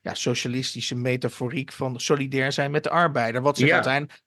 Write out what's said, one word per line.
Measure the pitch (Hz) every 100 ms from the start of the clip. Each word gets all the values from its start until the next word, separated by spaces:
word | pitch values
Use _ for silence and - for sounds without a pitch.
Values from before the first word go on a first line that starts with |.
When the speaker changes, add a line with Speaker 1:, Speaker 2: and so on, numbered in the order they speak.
Speaker 1:
ja, | -
socialistische | - - 120 127 123 127 120 -
metaforiek | 127 123 127 123 - 123 127 131
van | - 135 120
solidair | - 143 139 135 135
zijn | 143 143
met | 147
de | -
arbeider. | 165 170 139 117 117
Wat | 139 135
zich | 139
Speaker 2:
Ja. |
Speaker 1:
uiteindelijk, | 175 131 139 147 -